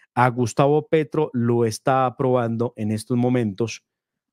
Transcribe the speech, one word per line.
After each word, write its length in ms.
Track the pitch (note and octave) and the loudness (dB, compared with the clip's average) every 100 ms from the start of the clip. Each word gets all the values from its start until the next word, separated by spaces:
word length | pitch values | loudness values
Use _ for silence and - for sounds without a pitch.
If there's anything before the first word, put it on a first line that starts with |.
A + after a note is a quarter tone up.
| _ | _
a 140 | - B2+ | 0 2
Gustavo 580 | A#2+ A#2+ - C#3+ D3+ D3+ | 2 -2 2 2 2 0
Petro 440 | D#3+ D3+ D#3 D3+ | 0 0 -2 -2
lo 320 | B2 A#2 A#2+ A#2 | -2 0 2 0
está 400 | G#2+ - C3 B2+ | -2 -2 0 0
aprobando 680 | A#2+ C3+ B2+ A#2 A2+ A#2+ - | 0 0 0 0 -2 -6 -4
en 160 | G#2+ | -4
estos 260 | G#2+ - B2 | -4 -2 0
momentos. 680 | B2 B2+ A2 F#2+ A2+ - _ _ _ _ _ | 2 2 0 -2 -6 -6 _ _ _ _ _